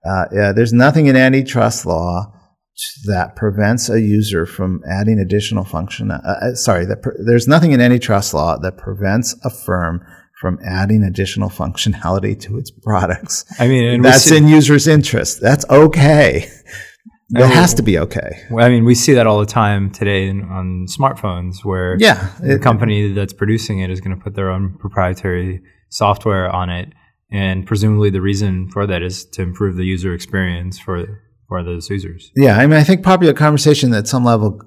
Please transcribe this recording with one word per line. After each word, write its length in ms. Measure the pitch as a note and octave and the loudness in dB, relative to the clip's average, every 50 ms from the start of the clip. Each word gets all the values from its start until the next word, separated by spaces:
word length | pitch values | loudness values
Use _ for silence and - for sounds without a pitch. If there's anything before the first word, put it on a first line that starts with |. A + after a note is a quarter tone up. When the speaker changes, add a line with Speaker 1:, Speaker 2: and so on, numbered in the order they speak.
| _ | _
Speaker 1:
Uh, 220 | F#2 F#2+ F#2 F2 - | -4 -4 -4 -4 -4
yeah, 200 | - G2+ G#2 G2+ | -2 -2 0 0
there's 200 | G2 G#2+ A#2 A2+ | 2 0 0 2
nothing 340 | A2+ A#2+ B2+ C#3+ C#3+ D#3+ D3+ | 4 4 4 4 4 4 4
in 100 | C#3 C3 | 4 4
antitrust 680 | C3 C3 C3 C3+ C3+ C3 C3 - A#2+ G#2+ A2+ - - - | 4 4 4 2 0 -2 -2 -2 0 0 0 -2 -4 -4
law 480 | F2+ E2 E2 E2+ F2+ F2 F2+ G#2 - _ _ _ _ _ _ _ _ _ - - - - C#3 G2+ | -4 -4 -2 -2 -4 -4 -6 -8 -10 _ _ _ _ _ _ _ _ _ -14 -14 -14 -14 -12 -6
that 280 | G2+ G2+ F2+ F2+ - - | -4 -4 -4 -4 -6 -6
prevents 540 | - A2 G#2 G2 G#2 G#2 G#2 A#2 A#2+ - - | -6 -4 -4 -2 0 0 0 0 -2 -2 -2
a 120 | - A2+ | -2 0
user 460 | A2 G#2 G#2 G#2+ G#2 G#2 G2 E2 E2+ | 0 2 0 0 0 -2 -2 -4 -4
from 340 | - - - F#2 F#2 F#2 - - - | -6 -6 -6 -6 -4 -6 -6 -6 -6
adding 300 | F#2 G2 G#2 A2 A2 G#2 | -6 -2 0 0 0 0
additional 460 | G2 F#2 G#2 G2 G#2 - G#2+ G2+ G2 | 0 0 -2 -2 -2 -2 -6 -6 -6
function. 480 | - - D#2+ F2 G2+ - - G#2 G2+ | -6 -8 -8 -8 -8 -10 -8 -8 -8
Uh, 80 | E2 - - | -8 -6 -6
uh, 300 | - G2+ - - B2 B2 | -8 -6 -4 -6 -6 -6
sorry, 300 | B2 - C3 G2 F2 F2 | -4 -2 0 0 0 -2
that 160 | F#2+ G2+ - | -4 -6 -6
pre-, 140 | - B2+ - - G2+ | -6 -10 -8 -4 -2
there's 220 | A#2 A#2+ A#2+ - C3 | 2 2 2 4 4
nothing 240 | D3+ E3 E3 E3 | 4 4 4 4
in 80 | C#3 B2 | 4 4
antitrust 520 | B2 B2 B2 A#2+ - - G#2+ G2 G2 - | 4 4 2 2 0 0 -2 -2 -2 -4
law 240 | - D2 D2+ E2+ D2+ - | -4 -2 -2 -2 -4 -4
that 180 | D#2 F#2 F#2 | -6 -8 -8
prevents 580 | - - G2+ G2 F#2+ G2+ F#2+ G2+ A#2 - - - _ - | -8 -12 -12 -8 -6 -4 -2 -2 -2 -2 -4 -10 _ -10
a 60 | - | -10
firm 540 | - - - - F#2 F2+ E2+ E2 E2+ E2+ - _ - - _ _ _ - | -10 -10 -8 -6 -4 -4 -2 -4 -6 -8 -10 _ -20 -20 _ _ _ -8
from 180 | - F2+ F2 - - | -6 -6 -6 -6 -8
adding 380 | F2+ F#2 F#2+ G2 G2 G#2+ A2 G#2 | -8 -4 -4 0 2 2 2 2
additional 440 | F#2+ F#2 - G2 F#2 - G#2+ G2+ F#2+ | 0 -2 -4 -4 -4 -4 -6 -6 -6
functionality 920 | - - - - F#2 - - A2 - - - E2+ F#2 G2 G2 G#2+ G2 - | -6 -6 -8 -8 -6 -4 -4 -4 -4 -4 -4 -4 -2 -2 -2 -4 -6 -6
to 180 | - G2+ G#2 B2 | -8 -12 -10 -10
its 120 | C#3 - | -10 -14
products. 760 | _ _ _ G#2+ G#2+ F#2+ - - - - - - - - - _ - - | _ _ _ -2 0 0 0 -2 -4 -6 -6 -10 -10 -10 -10 _ -4 -2
Speaker 2:
I 100 | A#2+ B2 | 0 2
mean, 160 | C3 B2+ A#2 | 2 2 0
and 180 | A#2+ A#2+ A#2 | 0 0 4
we 60 | B2 C3 | 4 6
Speaker 1:
That's 140 | C3 C3+ - | 6 6 6
Speaker 2:
see 120 | D#3+ D#3+ | 6 6
Speaker 1:
in 120 | D3+ D3+ D3+ | 6 8 8
users' 380 | D#3 D#3 C#3 B2+ D3 C#3+ - D#3+ | 8 6 6 6 4 4 4 4
interest. 520 | D3+ D3 C#3 - B2 - - - - - | 4 4 2 2 -2 -4 -4 -4 -6 -2
That's 240 | - A2+ C#3 C#3+ - - | 2 2 2 2 2 4
okay. 800 | B2+ C#3+ D#3 D#3 D#3 E3 C#3 D3+ D#3 D3+ C#3 E2+ B2+ - - - - _ _ - - - - - _ _ _ - _ _ _ _ | 6 6 6 6 6 4 4 4 6 6 4 4 2 -2 -6 -8 -18 _ _ -20 -20 -20 -20 -20 _ _ _ -20 _ _ _ _
That 120 | A#2 A#2+ | 2 4
Speaker 2:
And 80 | B2+ C3 | 4 6
we 60 | B2 | 6
Speaker 1:
has 160 | C#3+ F3+ E3+ - | 6 4 4 2
to 80 | - | 0
be 160 | A#2 G#2+ F#2 D#2 | 2 2 0 0
okay. 440 | E2+ - - - - - - - - - | -2 -4 -6 -10 -10 -10 -14 -16 -12 -6
Speaker 2:
Well, 140 | A#2 A2+ A#2 | 0 4 4
I 40 | B2 | 4
mean, 160 | B2 A#2 A2+ | 6 4 4
we 100 | A#2 B2 | 4 4
see 200 | A#2+ - - C#3 | 4 4 4 4
that 120 | B2 A2+ | 4 4
all 120 | A2 G#2 G#2 | 4 2 2
the 60 | G#2 | 0
time 440 | G2+ - A#2+ G#2+ G#2 G#2 G2 G2 F#2+ | 0 0 0 2 2 2 0 -2 -4
today 380 | G2 - - G2+ G2+ F#2+ F#2+ G2 | -4 -4 -2 -2 0 -2 -2 -4
in, 140 | G2 G2 | -6 -8
on 440 | G2 F2 F#2 F#2 F#2 F#2 F#2 F2+ F2+ F2+ | -8 -10 -8 -8 -6 -6 -6 -8 -8 -10
smartphones 760 | - - C3+ C3+ B2 - - G2+ F2+ F2 F2 F2+ F2+ F#2+ - | -4 -2 -2 -2 -2 -4 -8 -8 -6 -6 -8 -10 -10 -8 -6
where 320 | G#2 F#2+ F#2 F#2 F2+ F2+ F#2+ | -6 -4 -4 -2 -2 0 2
Speaker 1:
Yeah, 320 | A2 A2 - F#2 F#2+ F#2 - - | 4 2 2 2 -4 -10 -10 -6
Speaker 2:
the 160 | - C#3 C#3 | -2 -2 -2
Speaker 1:
it 60 | C3+ | 2
Speaker 2:
company 500 | - B2+ A2+ G2+ A#2+ A2 G#2 G#2 G#2 G2+ | 2 0 2 2 0 0 0 0 0 -2
that's 200 | G2 G#2 G2 F#2+ | -2 -4 -6 -6
producing 460 | - _ G#2 G2+ A2 A2+ - - G#2 F#2+ | -6 _ -2 -2 -2 -2 -2 -4 -6 -4
it 120 | F#2 F2+ | -4 -6
is 100 | F#2 F#2 | -6 -8
gonna 180 | - F#2+ F#2 F#2 | -6 -8 -8 -8
put 160 | - G2+ G#2 | -10 -12 -8
their 160 | G2 G2 F#2+ | -6 -4 -4
own 260 | F#2 F#2+ G2 F#2 F#2 - | -4 -4 -4 -6 -8 -10
proprietary 840 | - G2 - G2+ F#2 F2+ F#2 - - F#2+ F2+ F2 F2+ F#2 F2+ F#2 _ _ _ _ _ _ | -14 -8 -4 -2 -2 -2 -4 -4 -6 -6 -4 -4 -6 -6 -8 -12 _ _ _ _ _ _
software 600 | - - A2 G2+ G2+ - - A2 G2 F#2+ F#2 F2+ | -6 -2 0 0 0 0 -2 -2 -2 -2 -2 -4
on 180 | F2+ F2+ F2+ F2 | -4 -4 -6 -6
it. 240 | F2 F2 F2+ - _ _ _ _ _ _ _ _ | -6 -8 -10 -12 _ _ _ _ _ _ _ _
And 340 | G2+ G2+ G2 F#2+ F#2+ F#2+ F#2 | -6 -4 -4 -2 -4 -4 -4
presumably 440 | - A#2 G2+ G#2 A2 G#2+ G#2 G#2 G2+ | -4 -2 0 0 0 2 2 0 0
the 100 | F#2+ F#2+ | 0 -2
reason 480 | F#2 G2 G2+ G2 G#2+ G2 F#2 F2+ F#2 F2+ | -2 -2 -2 -2 -2 -4 -4 -4 -8 -8
for 160 | - G2+ G2+ | -6 -6 -4
that 160 | G2+ F#2 F2 | -4 -4 -4
is 220 | F2 F#2 F#2 - - | -6 -8 -10 -12 -16
to 160 | _ - - | _ -10 -8
improve 340 | F#2+ F2 F2+ - G#2 G2 F2+ | -8 -8 -4 -4 -4 -4 -2
the 80 | F2+ F#2 | -4 -4
user 280 | F#2 F#2 F2 F2+ F#2+ | -4 -4 -4 -4 -6
experience 680 | F2 E2+ - - - F#2+ F#2 F2+ F2 E2+ F2 F#2 F#2 - | -8 -8 -10 -6 -4 -4 -4 -4 -4 -6 -8 -10 -12 -12
for, 440 | - - F#2 F2 F2 G2+ G#2 - _ _ _ _ _ _ | -10 -8 -8 -8 -8 -10 -14 -18 _ _ _ _ _ _
for 140 | G2 F2+ E2+ | -10 -8 -8
those 240 | F2 F2 E2+ - - | -8 -10 -10 -8 -8
users. 420 | G2+ G2 F2+ F2 F2 F2 - _ _ | -8 -8 -8 -10 -16 -18 -20 _ _
Speaker 1:
Yeah, 220 | B2 C#3 B2+ G2 G#2+ | 4 4 6 6 6
I 80 | C3+ | 4
mean, 120 | D3 D#3 D#3 | 6 6 4
I 60 | D3 | 6
think 180 | C#3+ F#3+ F#3 | 4 2 2
popular 300 | F#3 F#3+ F#3+ F3+ F3+ D#3 | 4 2 2 4 4 2
conversation 600 | C3+ - D3+ D3+ D3+ C#3+ - D3+ D3 C#3+ C#3 B2+ A#2 | 2 2 0 2 2 2 4 2 2 4 2 0 0
at 120 | G#2 G#2 | 0 -2
some 180 | - - B2+ A#2+ | -2 -2 0 2
level 360 | A#2+ A#2 A2 G#2+ G#2 F#2+ - - | 2 2 2 0 -2 -4 -6 -18